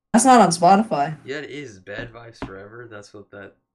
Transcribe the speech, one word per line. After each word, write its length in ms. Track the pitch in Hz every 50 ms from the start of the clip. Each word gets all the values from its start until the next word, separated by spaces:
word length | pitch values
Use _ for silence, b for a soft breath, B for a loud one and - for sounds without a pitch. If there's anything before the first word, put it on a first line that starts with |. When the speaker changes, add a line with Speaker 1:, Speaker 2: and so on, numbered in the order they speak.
| _ _ -
Speaker 1:
That's 120 | 233 262
not 160 | 262 254 240
on 80 | 202 170
Spotify. 680 | 165 170 170 175 196 202 226 - 160 143 143 156 151 147 120
Speaker 2:
Yeah, 140 | 120 139 151
it 120 | 143 -
is. 280 | 123 147 143 123 104 95
Bad 320 | 95 98 101 110 120 117 110
Vibes 260 | 117 117 117 110 _ -
Forever. 440 | - 98 98 101 104 110 120 120 110
That's 220 | 110 104 104 - -
what 180 | 107 98 _
that 240 | - 101 98 92 - _ _ _ _